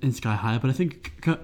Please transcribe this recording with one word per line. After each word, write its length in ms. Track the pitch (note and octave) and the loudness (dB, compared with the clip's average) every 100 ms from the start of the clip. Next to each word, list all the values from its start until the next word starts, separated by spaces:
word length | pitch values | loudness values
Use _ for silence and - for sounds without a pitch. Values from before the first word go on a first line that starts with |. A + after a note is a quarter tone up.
in 100 | C3+ | 0
Sky 220 | A#2+ A2+ | 0 0
High, 240 | G#2 A2 A#2 | 0 2 2
but 100 | C3 | 2
I 40 | |
think 400 | C3 F3 - - - | 2 0 -2 -12 -4
c-, 120 | E3 D#3+ | -2 0